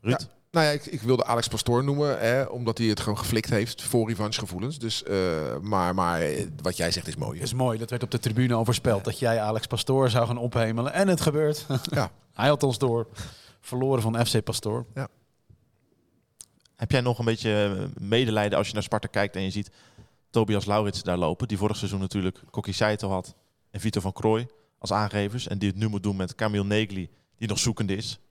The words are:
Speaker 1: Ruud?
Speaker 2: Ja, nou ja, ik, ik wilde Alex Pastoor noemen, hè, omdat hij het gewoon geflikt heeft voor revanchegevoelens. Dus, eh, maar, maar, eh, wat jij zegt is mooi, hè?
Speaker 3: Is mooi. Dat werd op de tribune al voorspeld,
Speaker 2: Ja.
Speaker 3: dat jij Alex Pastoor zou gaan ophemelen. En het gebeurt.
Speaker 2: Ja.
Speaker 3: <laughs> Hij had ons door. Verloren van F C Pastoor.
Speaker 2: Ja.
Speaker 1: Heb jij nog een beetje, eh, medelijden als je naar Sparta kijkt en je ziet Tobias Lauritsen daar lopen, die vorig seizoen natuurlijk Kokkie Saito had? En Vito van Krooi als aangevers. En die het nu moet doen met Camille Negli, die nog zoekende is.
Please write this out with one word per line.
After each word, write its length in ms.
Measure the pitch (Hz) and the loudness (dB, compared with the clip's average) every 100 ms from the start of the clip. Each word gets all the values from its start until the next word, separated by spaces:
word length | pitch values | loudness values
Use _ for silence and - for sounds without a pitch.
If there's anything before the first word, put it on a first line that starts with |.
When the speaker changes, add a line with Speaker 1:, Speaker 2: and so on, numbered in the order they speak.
Speaker 1:
Ruud? 180 | 104 123 | 0 0
Speaker 2:
Ja, 60 | - _ _ | -2 _ _
nou 140 | 170 156 | 2 2
ja, 60 | |
ik, 140 | 147 - | 2 -4
ik 160 | 135 | -6
wilde 240 | 110 127 - | 0 2 2
Alex 220 | 117 - | 0 0
Pastoor 360 | 110 - 120 | -2 2 2
noemen, 360 | 139 143 147 135 | 2 0 0 0
hè, 240 | 113 127 | 2 2
omdat 340 | 131 123 117 113 | 0 -4 -4 2
hij 100 | 117 | 2
het 120 | 104 | 2
gewoon 180 | - 104 | 0 -2
geflikt 320 | - 113 - | 0 0 2
heeft 320 | 110 117 - | 0 0 -4
voor 260 | - 120 110 | 0 0 0
revanchegevoelens. 720 | 107 107 107 101 90 113 156 | -2 -2 -4 -6 -6 -6 -6
Dus, 240 | 117 - | -6 -6
eh, 540 | - 98 92 80 73 65 | -2 0 0 0 -2 -6
maar, 320 | 98 104 90 92 | -2 0 2 2
maar, 260 | 87 85 | 2 2
eh, 260 | 80 73 92 - | 0 -2 -6 -4
wat 160 | - 90 | -4 -2
jij 140 | 85 | -2
zegt 160 | 90 82 | -2 -6
is 80 | 73 | -6
mooi, 220 | - 82 | -6 -6
hè? 60 | |
Speaker 3:
Is 100 | 127 | -6
mooi. 260 | 123 127 110 | 0 0 0
Dat 100 | 113 | -4
werd 140 | 123 | -6
op 80 | 123 | -2
de 80 | 123 | -2
tribune 340 | - 110 127 | 0 2 2
al 120 | 117 113 | 2 2
voorspeld, 320 | 117 - 101 | 2 2 0
Speaker 2:
Ja. 60 | |
Speaker 3:
dat 160 | 98 110 | 0 -2
jij 220 | 120 113 | 2 2
Alex 260 | 107 110 - | 2 -2 -2
Pastoor 420 | 120 - 131 131 | -6 0 4 4
zou 180 | 117 117 | 4 2
gaan 100 | 120 | 0
ophemelen. 560 | 120 120 113 113 127 | -2 0 0 0 -2
En 140 | 175 196 | 2 2
het 140 | 175 | 4
gebeurt. 440 | - 147 151 151 - 131 - | 2 2 2 0 -2 -2 0
Speaker 2:
Ja. 200 | 143 95 - | 0 -2 -4
Speaker 3:
<laughs> 100 | _ | _
Hij 140 | - 123 | 0 2
had 160 | 147 | 4
ons 140 | 139 110 | 2 2
door. 300 | 131 117 113 - - - - _ | 2 0 -2 -8 -14 -14 -20 _
Verloren 400 | - 127 131 131 | -8 -2 2 2
van 240 | 110 117 117 | 2 2 2
F 60 | 113 | 2
C 60 | |
Pastoor. 420 | 107 113 107 113 120 | 0 -4 -4 -6 -6
Speaker 2:
Ja. 140 | 110 135 _ _ _ _ - _ _ _ _ _ _ _ _ - _ _ _ | -10 -10 _ _ _ _ -20 _ _ _ _ _ _ _ _ -20 _ _ _
Speaker 1:
Heb 160 | 110 | 0
jij 100 | 131 | 2
nog 180 | 123 120 | 2 2
een 60 | 117 | 0
beetje, 500 | 113 113 104 101 98 | 2 2 2 2 0
eh, 240 | 95 92 | -6 -8
medelijden 540 | 98 113 127 107 104 101 | 2 2 4 2 2 2
als 100 | 104 | 0
je 60 | |
naar 100 | 107 | -2
Sparta 240 | 98 107 - | -2 -2 -2
kijkt 280 | - 98 92 | -2 0 0
en 60 | |
je 60 | 95 | -4
ziet 220 | 98 104 _ - - - _ _ | -4 -8 _ -20 -20 -20 _ _
Tobias 360 | 113 107 104 95 | 0 2 0 2
Lauritsen 380 | 104 104 95 - | 2 2 -2 -2
daar 120 | 90 | 0
lopen, 300 | 82 85 120 | 0 0 -2
die 100 | 101 | 0
vorig 200 | 104 107 | 0 -2
seizoen 220 | 98 98 | -4 -4
natuurlijk 420 | 95 104 92 - - | -2 -2 -2 -4 -10
Kokkie 240 | - 104 | -8 -6
Saito 360 | 95 107 107 98 | 0 0 0 -2
had? 260 | 95 - - _ _ _ | -4 -6 -16 _ _ _
En 60 | 101 | -4
Vito 220 | 104 104 | -2 0
van 120 | 92 | -2
Krooi 340 | - 110 110 123 _ _ _ | 0 2 2 -2 _ _ _
als 140 | - | -2
aangevers. 560 | 101 104 104 101 120 - | 0 0 0 -2 -4 -6
En 100 | 101 | -2
die 120 | 101 | 0
het 80 | 95 | 0
nu 100 | 110 | -2
moet 160 | 104 | 0
doen 120 | 98 98 | -2 -2
met 200 | 90 - | -4 -2
Camille 280 | 110 104 | 0 0
Negli, 460 | 101 104 107 98 85 _ _ _ | 2 0 0 -4 -8 _ _ _
die 100 | 113 | -4
nog 120 | 101 | 0
zoekende 360 | - 110 101 98 | 0 0 -2 -2
is. 240 | - - _ | -4 -12 _